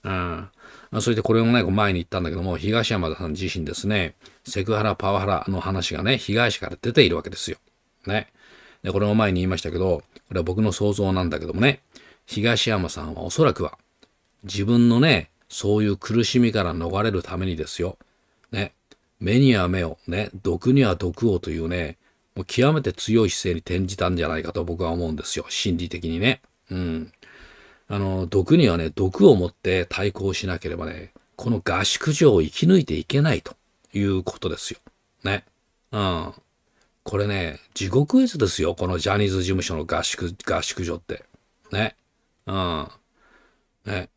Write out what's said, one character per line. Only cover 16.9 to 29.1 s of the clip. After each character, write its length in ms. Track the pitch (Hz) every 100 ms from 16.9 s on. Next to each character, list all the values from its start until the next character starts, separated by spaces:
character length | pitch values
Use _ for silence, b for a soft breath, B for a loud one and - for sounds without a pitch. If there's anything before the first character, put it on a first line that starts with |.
| 95
れ 80 | 110
る 120 | 95
た 140 | - 92
め 80 | 95
に 100 | 80
で 120 | 80
す 140 | -
よ。 160 | 87 - _ _ _ _ _
ね。 220 | 104 101 _ _ _ _ _
目 160 | 90 117
に 160 | 135
は 140 | 110 90
目 160 | 95
を、 160 | 82 - -
ね、 240 | 87 107 98
毒 320 | 98 87 120
に 100 | 139
は 120 | 117 87
毒 340 | 87 - 113
を 100 | 92
と 120 | -
い 80 | 80
う 100 | 80
ね、 280 | 90 78 - _ _ _ -
も 60 |
う 40 | 92
極 280 | - 135
め 80 | 156
て 100 | 117
強 360 | - - 113 107
い 20 |
姿 200 | - 92
勢 40 |
に 60 | 82
転 260 | - 90 92
じ 120 | 95
た 120 | 90
ん 80 | 90
じ 80 | 78
ゃ 20 |
な 100 | 80
い 40 |
か 80 | 82
と 120 | 85
僕 200 | 87 85
は 60 | 85
思 200 | 85 85
う 20 |
ん 40 | 76
で 80 |
す 140 | - -
よ。 80 | -
心 300 | - 104 87
理 120 | 87
的 160 | 85 85
に 140 | 82
ね。 220 | 104 - _ _ _
う 40 | 92
ん。 360 | 87 80 80 _ B B B B B B _
あ 120 | 101
の、 260 | 98 95 87
毒 320 | 101 87 165
に 100 | 131
は 100 | 85
ね、 120 | 82
毒 400 | - 95